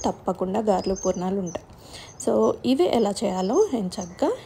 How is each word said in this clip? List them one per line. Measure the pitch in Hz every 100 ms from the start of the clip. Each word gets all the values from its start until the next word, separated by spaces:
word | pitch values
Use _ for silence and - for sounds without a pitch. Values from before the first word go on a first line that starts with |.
| 226
తప్పకుండా | - - 180 185 208
గారెలు, | 208 190 196
పూర్ణాలు | 190 185 180 185 196
ఉంటాయి. | 175 - - - - - - - -
So | 220 220 - 240
ఇవి | 262 359 233
ఎలా | 202 196
చేయాలో, | 202 185 185 302 427
ఏం | 240 180
చక్కగా | - 175 180 302 508